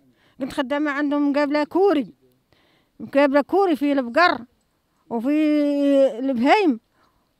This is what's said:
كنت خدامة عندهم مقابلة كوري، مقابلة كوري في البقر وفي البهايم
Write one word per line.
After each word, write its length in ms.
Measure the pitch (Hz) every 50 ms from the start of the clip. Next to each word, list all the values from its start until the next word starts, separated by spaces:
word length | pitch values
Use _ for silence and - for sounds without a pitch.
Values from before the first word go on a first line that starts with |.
| _ _ _ _ _ _ _ -
كنت 140 | 262 254
خدامة 380 | - - 277 240 285 285 302 294
عندهم 400 | 277 277 294 285 285 294 294 285
مقابلة 340 | 269 285 294 277 294 302 294
كوري، 500 | - - 339 392 403 330 294 233 175 - _ _ _ _ _ _ _ _ _ _ _ _ _ _ _ _ -
مقابلة 400 | 220 208 - 269 285 277 262 285
كوري 360 | - - 294 381 403 370 311
في 160 | - 285 285
البقر 520 | 277 285 254 233 233 302 349 349 339 - 233 - _ _ _ _ _ _ _ _ _ _ _ -
وفي 200 | 226 233 214 269 294 302 311 302 302 302 294 285 285 285 285 285 277 269 269 262 196 220
البهايم 640 | 262 269 269 226 240 285 359 427 403 330 240 220 - _ _ _ _ _ _ _ _ _ _